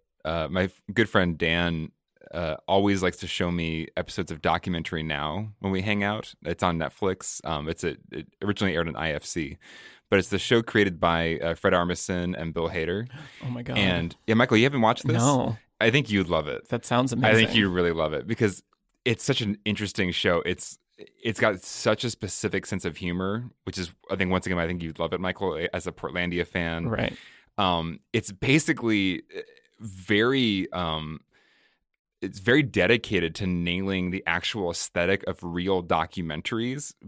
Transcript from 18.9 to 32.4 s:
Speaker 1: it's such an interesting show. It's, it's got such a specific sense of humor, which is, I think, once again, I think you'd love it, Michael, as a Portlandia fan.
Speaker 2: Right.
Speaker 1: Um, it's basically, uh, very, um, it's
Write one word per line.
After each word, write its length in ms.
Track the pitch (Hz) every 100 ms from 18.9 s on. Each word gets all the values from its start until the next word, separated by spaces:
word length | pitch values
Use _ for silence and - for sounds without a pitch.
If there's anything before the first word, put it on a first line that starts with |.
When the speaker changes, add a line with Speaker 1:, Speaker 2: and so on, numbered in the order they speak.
| _ 123
Speaker 1:
it's 180 | 113
such 160 | - 131
an 160 | 110 104
interesting 460 | 107 101 101 - 92
show. 300 | 85 98 87
It's, 340 | 87 90 - - _ - - _
it's 160 | 117 104
got 180 | 113 92
such 420 | - - 117 107
a 60 | 120
specific 560 | - 98 - 104 98 -
sense 180 | 95
of 140 | 90 76
humor, 460 | 90 87 95 110 123 _
which 140 | - 95
is, 120 | 85 - -
I 60 | 95
think, 140 | 92
once 140 | 92
again, 140 | 92 90
I 80 | 82
think 160 | 87
you'd 160 | 82 76
love 160 | 82
it, 60 | 87
Michael, 460 | 92 92 95 78 87
as 140 | 90 87
a 60 |
Portlandia 540 | - 78 87 87 87 82
fan. 420 | 90 85 82 85
Speaker 2:
Right. 280 | 110 - - - - _ -
Speaker 1:
Um, 440 | 95 87 82 - _
it's 180 | 120 107
basically, 880 | 95 123 151 160 139 117 107 95 87 -
uh, 60 | 92 - 65 _ -
very, 880 | 107 95 87 104 120 135 117 98 90
um, 480 | 90 85 78 78 78 _ _ _ _ _ _ _ _ _ -
it's 180 | 95 104